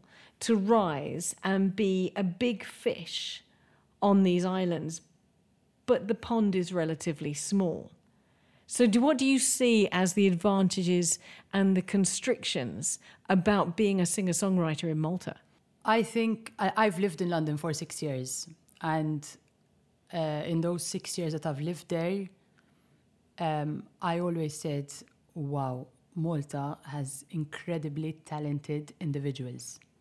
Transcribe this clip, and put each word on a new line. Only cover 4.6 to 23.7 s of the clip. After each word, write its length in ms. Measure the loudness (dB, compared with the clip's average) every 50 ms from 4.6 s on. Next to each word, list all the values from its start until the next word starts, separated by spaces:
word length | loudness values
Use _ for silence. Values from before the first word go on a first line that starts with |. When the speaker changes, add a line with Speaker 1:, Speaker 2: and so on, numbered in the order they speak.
| 0 0 -2 -2 -4 -8 -10 -10 -16 _ _ _ _ _ _ _ _ _ _ _ _ _ _ _ _ 2
Speaker 1:
but 200 | 2 2 2 -2
the 80 | -4
pond 400 | -4 -2 -2 2 2 4 4 4
is 180 | 2 0 0 0
relatively 600 | -2 0 0 -2 -4 -4 -4 -4 -4 -4 -6 -6
small. 580 | -6 -4 0 0 2 2 2 -2 -4 -8 -14 -20 _ _ _ _ _ _ _ _ _ _ _ _ _ _ -10
So 180 | 2 4 4
do, 160 | 6 6 6
what 160 | 6 4 4 4
do 80 | 4
you 140 | 4 4 4
see 480 | 4 2 2 4 4 6 6 6 4 4
as 220 | 4 2 2 2 4
the 140 | 4 4 4
advantages 920 | 4 4 2 2 4 4 4 2 2 0 0 2 2 2 2 2 -2 -4 -6 -20 -20 -20 -18 _ 0
and 220 | 2 4 4 4
the 60 | 2
constrictions 1160 | 0 0 2 2 2 2 0 -2 0 -2 -2 0 -2 -4 -4 -2 -4 -4 -6 -6 -4 -6 -6 -6 -10 -20 -20 _ _ 2
about 460 | 2 4 4 4 4 4 2 0 2
being 240 | 0 2 2 4 2
a 60 | 2
singer-songwriter 840 | 0 0 -2 0 0 0 0 0 2 2 2 2 0 -2 -2 -2 -2
in 100 | -2 0
Malta? 360 | -2 -2 -2 -4 -6 -8 -10 -12 _ _ _ _ _ _ _ _ _
Speaker 2:
I 180 | 2 2 2 2
think 500 | 0 0 0 0 0 0 -2 -6 -16 -6 -2
I, 120 | -2 0 2 2
I've 220 | 2 2 2 0
lived 220 | -2 -2 0 -2
in 80 | -2 0
London 280 | 0 0 0 0 -2 -2
for 160 | -2 -4 -4
six 280 | -4 -6 -10 -10 -8
years, 460 | -6 -6 -4 -6 -6 -6 -8 -8 -10 -12 -16 _ _ _ _ _
and, 460 | -4 -2 0 0 0 0 -2 -4 -6 -10 -18 -20 _ _ _ _ _ _ _ _ _ _ _ _ _ _ -6
uh, 40 | -4 -2 -2 -2 -4 -4
in 160 | -2 -2 0
those 220 | 0 0 -2 -2 -6
six 340 | -6 -6 -6 -6 -6 -6 -4
years 160 | -2 -2 -4
that 120 | -2 -2 -4
I've 140 | -4 -2
lived 280 | -4 -4 -6 -6 -6 _
there, 400 | -2 -2 0 0 -2 -4 -6 -8 -14 _ _ _ _ _ _ _ _ _ _ _ _ _ _ _ _ _ _ _ _ -4
um, 460 | -2 0 0 0 -2 -2